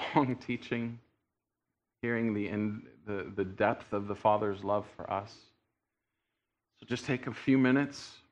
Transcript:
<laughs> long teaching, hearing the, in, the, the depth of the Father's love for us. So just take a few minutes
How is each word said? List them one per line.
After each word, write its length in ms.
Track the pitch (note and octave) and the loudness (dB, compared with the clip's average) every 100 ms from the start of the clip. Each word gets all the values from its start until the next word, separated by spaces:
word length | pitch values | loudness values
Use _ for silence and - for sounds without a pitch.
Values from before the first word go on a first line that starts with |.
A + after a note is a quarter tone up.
| - | 0
<laughs> 80 | |
long 220 | D3+ C3 B2 | 2 2 -2
teaching, 640 | - A#2+ - A#2+ A#2 A#2 _ _ _ _ _ _ _ _ _ _ | -4 -8 -4 -4 -4 -8 _ _ _ _ _ _ _ _ _ _
hearing 340 | A#2 A#2 A2+ | -2 0 0
the, 140 | G#2 G2+ | 0 0
in, 340 | G#2 G#2+ G#2 A#2+ - G#2 | 0 -2 -4 -10 -18 -8
the, 260 | G2+ - | -6 -4
the 100 | G2+ | -2
depth 480 | F#2+ F#2+ G#2 - - | -4 2 2 2 -2
of 160 | G#2 G2+ | -4 -4
the 60 | |
Father's 500 | G2 G#2+ G#2 G#2 G2 | 0 4 4 2 -2
love 200 | G2 G#2 G2+ - | 0 0 -2 -10
for 140 | - | -6
us. 240 | F#2+ G2+ - _ _ _ _ _ _ _ _ _ _ _ _ _ _ | -4 -6 -14 _ _ _ _ _ _ _ _ _ _ _ _ _ _
So 80 | - | -8
just 200 | B2 - | -6 -2
take 200 | B2+ - | -2 -2
a 60 | |
few 260 | A2 - C3+ | -4 4 6
minutes 540 | B2+ C3+ C#3+ - - - _ | 6 4 2 -4 -16 -18 _